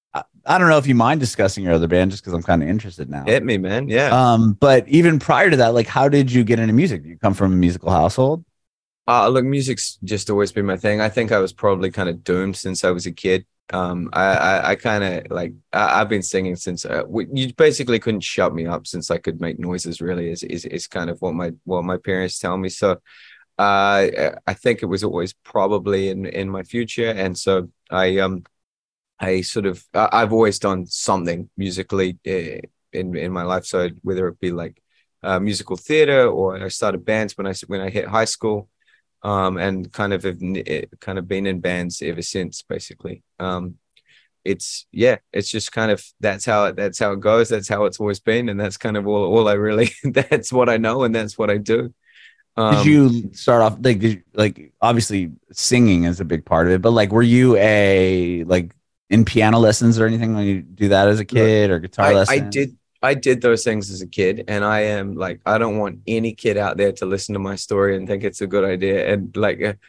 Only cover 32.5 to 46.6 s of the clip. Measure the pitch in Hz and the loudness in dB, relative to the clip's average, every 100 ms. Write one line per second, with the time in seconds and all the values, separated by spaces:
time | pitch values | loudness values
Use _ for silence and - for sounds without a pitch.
32.5 | 58 - _ _ - 92 82 87 90 87 | -12 -16 _ _ -10 -8 -6 -6 -6 -4
33.5 | 92 - 92 90 - 98 92 92 85 90 | -4 -2 -2 -2 -6 -6 -4 -4 -4 -6
34.5 | 85 82 - _ _ _ _ 95 92 104 | -6 -10 -16 _ _ _ _ -4 -2 -2
35.5 | 95 - 92 - 156 147 135 120 - 95 | -6 -8 -12 -2 2 4 4 4 2 -2
36.5 | 95 95 - 107 92 110 110 107 - 98 | -4 -8 -4 -4 -4 -2 -2 -2 -6 -8
37.5 | 95 - 98 95 104 - 110 110 - 110 | -8 -8 -8 -6 -6 -2 -2 -2 -2 -4
38.5 | 104 101 _ _ _ _ _ 101 98 95 | -4 -8 _ _ _ _ _ -4 -2 -2
39.5 | 92 98 95 92 - 101 95 95 92 90 | -2 -4 -4 -8 -6 -4 -2 -4 -8 -8
40.5 | 95 - 76 - - - 95 90 98 98 | -8 -6 -8 -8 -14 -10 -10 -6 -4 -4
41.5 | 90 87 90 87 - 73 85 87 98 92 | -4 -4 -4 -6 -8 -8 -8 -8 -6 -8
42.5 | - - - - - 90 90 _ - 92 | -10 -12 -12 -12 -16 -14 -16 _ -10 -8
43.5 | 90 90 - _ _ _ _ _ _ 92 | -6 -8 -14 _ _ _ _ _ _ -6
44.5 | 95 - - - - 123 107 _ 101 - | -6 -8 -14 -14 0 2 2 _ -8 -6
45.5 | 110 - - 110 101 - _ 104 98 - | -8 -8 -4 -2 -2 -4 _ -4 -4 0
46.5 | 107 | 0